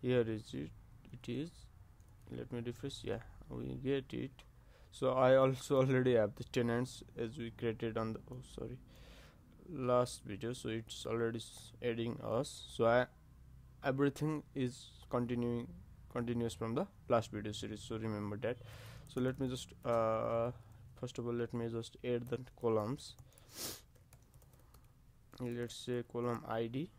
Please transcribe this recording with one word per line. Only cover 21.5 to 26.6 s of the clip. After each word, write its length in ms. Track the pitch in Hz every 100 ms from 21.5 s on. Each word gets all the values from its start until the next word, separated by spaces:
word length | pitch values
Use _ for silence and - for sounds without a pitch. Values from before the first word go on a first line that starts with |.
me 160 | 120 117
just 260 | 113 117 -
add 240 | 123 120 120
the 100 | 120 127 -
columns. 540 | 120 110 107 143 - - - - - - - - - - - - - - - - - - - - - - - -
Let's 340 | 123 120 120
say 300 | - - 123 120
column 320 | 120 120 117 -
I 200 | 113